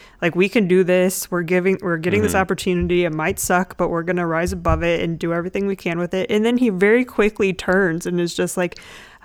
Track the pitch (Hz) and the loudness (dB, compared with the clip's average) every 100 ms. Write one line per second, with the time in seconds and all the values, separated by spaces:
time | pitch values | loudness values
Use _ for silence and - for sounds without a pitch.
0 | - - 175 175 202 247 185 185 180 180 | -20 -6 -2 2 2 2 4 4 4 4
1 | 185 - - 175 170 180 180 185 185 165 | 2 0 -4 -4 0 0 0 0 -2 -4
2 | 170 202 208 196 190 190 - 180 175 175 | -2 0 0 0 0 -2 -2 -2 0 0
3 | 175 156 160 196 - 180 185 - 175 165 | 0 -2 -4 -4 0 0 -2 -2 -2 -2
4 | 170 180 170 160 175 190 165 160 170 165 | -2 -2 -2 -2 -2 -2 -2 0 0 0
5 | 170 165 170 170 175 196 196 196 180 170 | -2 -4 -4 -4 -4 -4 -4 -4 -4 -4
6 | 175 190 - 214 220 247 247 180 202 233 | -2 -2 0 0 2 2 2 2 4 4
7 | 247 - 208 208 196 180 - 185 190 165 | 2 0 0 2 0 0 0 2 2 0
8 | 175 175 175 - 180 - 180 - - - | -2 -2 0 -2 -2 -2 -4 -4 -20 -20
9 | - - | -20 -18